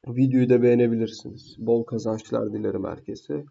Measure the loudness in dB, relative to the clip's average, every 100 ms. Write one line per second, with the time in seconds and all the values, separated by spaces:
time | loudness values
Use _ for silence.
0 | -6 0 2 4 4 6 6 4 4 2
1 | -2 -6 -16 -18 -20 -10 -2 -2 -2 -6
2 | -4 -6 -4 -4 -4 -4 -4 -4 -6 -10
3 | -12 -14 -10 -10 -8